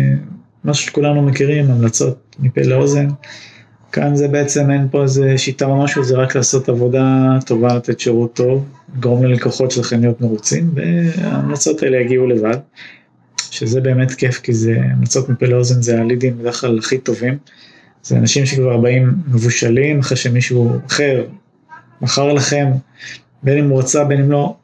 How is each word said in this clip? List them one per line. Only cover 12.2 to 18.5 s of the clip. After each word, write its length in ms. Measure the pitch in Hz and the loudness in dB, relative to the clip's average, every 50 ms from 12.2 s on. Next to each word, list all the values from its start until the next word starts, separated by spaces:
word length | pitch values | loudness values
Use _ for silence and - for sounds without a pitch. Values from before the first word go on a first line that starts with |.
| 127 123 | 2 2
לבד, 300 | 123 113 107 110 117 139 147 _ _ - - - - - _ _ _ _ _ _ _ - - - | 2 2 0 0 -2 -4 -6 _ _ -20 -20 -20 -20 -20 _ _ _ _ _ _ _ -14 -12 -12
שזה 300 | - - - 113 113 131 | -10 -6 -4 -2 -2 0
באמת 300 | 131 131 127 127 131 131 | 0 0 0 0 0 -2
כיף, 280 | 131 - 135 123 120 - | -2 -2 -2 -2 -2 -4
כי 140 | - - 120 | -4 -2 -2
זה, 240 | 110 113 113 113 123 | 0 0 0 0 0
המלצות 500 | 127 127 127 127 123 120 - 131 131 - | 0 0 0 0 0 0 -2 -2 -2 -2
מפה 160 | 123 - - | -2 0 0
לאוזן 360 | 123 123 123 123 123 127 123 | 2 2 2 2 2 0 0
זה 200 | 117 117 117 113 | 0 0 0 0
הלידים 360 | 113 117 123 120 127 131 120 117 | 0 0 0 0 0 -2 -2 -4
בדרך 240 | 117 120 120 - | -4 -6 -6 -4
כלל 180 | - 127 117 110 | -2 -2 -2 -2
הכי 180 | 110 - - 131 | -2 -2 -4 -4
טובים, 400 | - - 120 110 117 123 135 143 - _ _ - - - - - _ _ _ _ - | -2 -4 -4 -2 -2 -4 -4 -6 -8 _ _ -20 -20 -20 -20 -20 _ _ _ _ -6
זה 140 | - 131 123 | -2 0 0
אנשים 280 | 117 110 - 143 139 | 2 2 0 0 0
שכבר 320 | 131 | 0